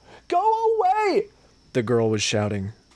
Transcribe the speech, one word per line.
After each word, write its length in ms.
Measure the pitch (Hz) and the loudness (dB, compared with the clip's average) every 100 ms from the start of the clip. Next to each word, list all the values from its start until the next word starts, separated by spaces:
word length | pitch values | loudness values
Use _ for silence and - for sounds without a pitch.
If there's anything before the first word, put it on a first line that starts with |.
| - - - | -20 -20 -4
Go 480 | 349 440 440 453 440 | 0 2 2 0 0
away!" 500 | 370 427 415 262 - - _ _ _ | 0 0 2 0 -2 -8 _ _ _
the 100 | 131 | -4
girl 280 | 113 117 113 | 0 0 2
was 120 | 107 | 0
shouting, 500 | - 107 104 101 98 - _ | 0 -2 -2 -4 -6 -12 _